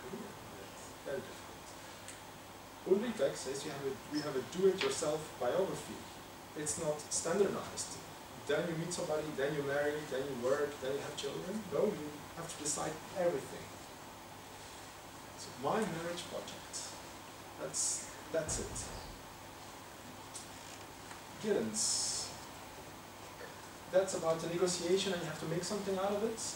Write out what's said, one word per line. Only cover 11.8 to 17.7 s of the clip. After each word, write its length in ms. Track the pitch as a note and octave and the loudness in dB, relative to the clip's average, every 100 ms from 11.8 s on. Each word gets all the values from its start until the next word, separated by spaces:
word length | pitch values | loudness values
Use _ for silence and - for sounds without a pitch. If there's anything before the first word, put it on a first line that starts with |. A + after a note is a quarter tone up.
| G#3 | 4
you 200 | D3+ D3 - - E3+ | 4 -2 -6 -8 -8
have 140 | D#3+ | -6
to 60 | - | -4
decide 280 | D3 - D#3 D#3 - F#3+ | 0 0 0 -2 -4 4
everything. 440 | F3 C#3 - E3 D3+ - - - - - - - - - - - - - - - - - | 4 4 0 -6 -8 -10 -12 -12 -12 -12 -12 -12 -12 -12 -12 -10 -12 -12 -12 -12 -12 -10
So 100 | - - | -10 -2
my 160 | C#3+ G#3+ | 2 4
marriage 480 | F#3 E3 E3+ F3 - | 2 0 -2 -2 -4
project, 480 | - - - - - - - - - - - - - | -4 -6 -8 -8 -6 -6 -8 -10 -10 -12 -12 -10 -6
that's, 500 | - | -4